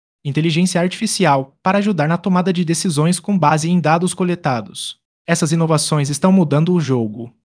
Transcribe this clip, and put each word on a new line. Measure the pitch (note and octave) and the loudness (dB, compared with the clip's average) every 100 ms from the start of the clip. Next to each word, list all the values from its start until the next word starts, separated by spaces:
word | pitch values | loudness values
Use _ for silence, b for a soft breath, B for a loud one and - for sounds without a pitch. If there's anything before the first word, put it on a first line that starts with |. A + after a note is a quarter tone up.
| _ _ | _ _
inteligência | C#3+ C#3+ E3 D#3 F3+ F3 | -6 -2 0 0 0 0
artificial, | F3+ - A3 - E3 C#3 C3+ _ | -2 -4 -6 0 2 2 -2 _
para | F#3+ G3+ | -2 0
ajudar | G3+ E3+ D3 | 0 0 0
na | E3+ | -2
tomada | G3+ F3+ F3+ | 0 0 2
de | F3 | 0
decisões | E3 E3 F#3+ D3 D#3+ F3+ | 0 -2 -2 0 0 0
com | - G3 | -2 2
base | D3 D#3 E3 | 2 2 2
em | F3+ | 0
dados | D3+ E3+ F3 | 2 2 0
coletados. | - F3+ F3 D3+ A#2+ G2 - - - _ _ - | -2 -2 -2 -2 -4 -6 -12 -14 -14 _ _ -4
Essas | E3+ D#3 | -2 0
inovações | E3 E3 D3+ - D3+ C#3 | 0 2 0 0 -2 -2
estão | C#3+ F#3+ | 0 2
mudando | F#3+ D3+ C#3+ E3 | 4 4 2 2
o | F3+ | 0
jogo. | C3 B2+ A2 A2 B2 _ _ | 0 0 -2 -6 -14 _ _